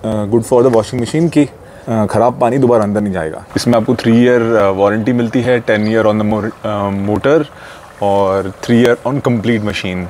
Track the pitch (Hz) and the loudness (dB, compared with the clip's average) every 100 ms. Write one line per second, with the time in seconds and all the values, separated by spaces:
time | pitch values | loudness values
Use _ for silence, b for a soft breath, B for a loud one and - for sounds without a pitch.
0 | 110 107 104 117 113 123 127 113 - 123 | -4 -4 0 -2 2 2 4 2 0 -6
1 | 113 151 170 151 143 - B B - 113 | -4 0 0 2 0 -4 B B -4 -2
2 | 104 107 117 123 120 135 123 120 104 104 | 0 2 0 2 0 2 2 2 2 -2
3 | 101 90 80 85 - - 123 117 110 120 | -2 -4 -6 -10 -10 -4 0 0 0 -2
4 | 117 113 123 123 113 113 98 95 101 107 | 2 4 4 4 2 2 2 2 2 2
5 | 110 120 117 127 120 123 117 107 107 113 | 0 -2 0 -2 0 0 0 0 2 2
6 | 107 107 107 107 104 - 107 104 101 98 | 2 2 0 -2 -4 -8 -8 -4 -4 -4
7 | 101 104 131 156 147 B B B B - | -4 -2 2 0 -2 B B B B -6
8 | 101 98 98 98 95 - - 120 123 120 | -2 0 0 0 -4 -10 0 2 4 0
9 | 120 139 135 117 110 113 104 95 95 90 | -2 -2 -2 -2 -2 -2 -4 -6 -6 -8